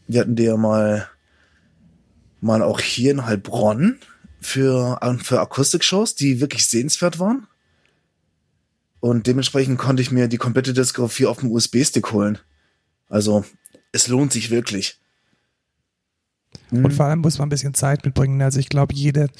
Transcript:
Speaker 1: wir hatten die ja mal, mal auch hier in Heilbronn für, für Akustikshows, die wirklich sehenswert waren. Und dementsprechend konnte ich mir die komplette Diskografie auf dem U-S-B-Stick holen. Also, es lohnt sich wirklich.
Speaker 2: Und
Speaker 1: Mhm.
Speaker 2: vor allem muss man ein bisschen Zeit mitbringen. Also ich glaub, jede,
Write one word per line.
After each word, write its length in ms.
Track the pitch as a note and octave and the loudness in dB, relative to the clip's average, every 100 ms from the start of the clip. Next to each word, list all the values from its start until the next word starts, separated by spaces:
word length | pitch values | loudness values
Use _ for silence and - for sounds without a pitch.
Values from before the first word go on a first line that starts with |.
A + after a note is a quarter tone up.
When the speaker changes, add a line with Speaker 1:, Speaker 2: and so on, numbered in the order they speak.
| - | -2
Speaker 1:
wir 140 | A#2 | 0
hatten 120 | G#2 | 2
die 80 | A#2 | 2
ja 140 | A2+ A2 | 2 2
mal, 520 | A2 G#2+ G#2+ G#2 G#2 - _ _ _ _ _ _ _ _ _ _ _ _ | 2 2 2 0 -4 -16 _ _ _ _ _ _ _ _ _ _ _ _
mal 220 | A2 A2 | 0 2
auch 180 | F2 E2+ | 2 -2
hier 320 | - - B2+ | -4 0 0
in 140 | C#3 A#2+ | 0 -2
Heilbronn 720 | G#2 - G#2 G#2 G#2+ F#3 C4 - - - - | -4 -4 -2 0 2 0 0 -8 -20 -20 -14
für, 580 | - C3+ C3+ C3 B2 B2 B2 B2 | -6 0 0 0 -2 -2 -2 -4
für 180 | - B2 | 0 0
Akustikshows, 760 | F#2 - C#3 F3 - F#3 A3+ - | 0 0 0 0 0 0 -2 0
die 240 | C#3 B2 | 0 0
wirklich 260 | D3 A#2 - | -2 -2 0
sehenswert 540 | A#2 C#3 - F3 E3 | 0 0 0 -2 -2
waren. 260 | F#3+ C4+ G#3+ _ _ _ _ _ _ _ _ _ _ _ _ _ _ _ | -2 -2 -6 _ _ _ _ _ _ _ _ _ _ _ _ _ _ _
Und 300 | A#2+ A#2+ A2+ | 0 0 2
dementsprechend 500 | B2+ B2+ C3+ C3 B2 | 0 0 0 0 0
konnte 240 | A#2+ C3 | 0 0
ich 80 | B2+ | 2
mir 160 | B2+ A#2+ | 0 0
die 100 | A#2 | 0
komplette 360 | B2 A#2 C3 | 0 0 0
Diskografie 540 | B2+ B2+ - A#2+ - B2 | 0 0 0 -2 0 0
auf 120 | A#2 | 0
dem 120 | B2+ | -2
U-S-B-Stick 580 | A#2 - A#2 D3 B2 - | 0 0 0 0 0 0
holen. 280 | G#2 G#2 G#2+ _ _ _ _ _ _ - | 0 0 -2 _ _ _ _ _ _ -4
Also, 360 | G2+ G#2 G#2 G2+ - - - _ | -2 2 0 -2 -10 -20 -20 _
es 160 | - - | -2 0
lohnt 240 | B2 C#3+ | 2 2
sich 180 | B2 A2+ | 0 -2
wirklich. 480 | A#2 A#2 G2+ - - _ _ _ _ _ _ _ _ _ _ _ _ _ _ _ - _ | -2 -2 -4 -6 -10 _ _ _ _ _ _ _ _ _ _ _ _ _ _ _ -20 _
Speaker 2:
Und 120 | A#2+ | 0
Speaker 1:
Mhm. 80 | C3 | 2
Speaker 2:
vor 160 | C#3+ C#3+ | 2 0
allem 140 | D#3+ | 2
muss 180 | D#3+ C#3 | 0 0
man 80 | C#3+ | -2
ein 40 | |
bisschen 240 | C#3+ C#3 | -4 -4
Zeit 300 | C#3 C#3 D3 | -2 0 0
mitbringen. 360 | - C3 C3+ C3+ | 0 0 2 2
Also 180 | C3+ C3+ | 0 0
ich 100 | C3 | 0
glaub, 240 | C#3+ C#3 | 0 0
jede, 360 | C#3+ C#3+ C#3+ C#3+ | 0 0 2 0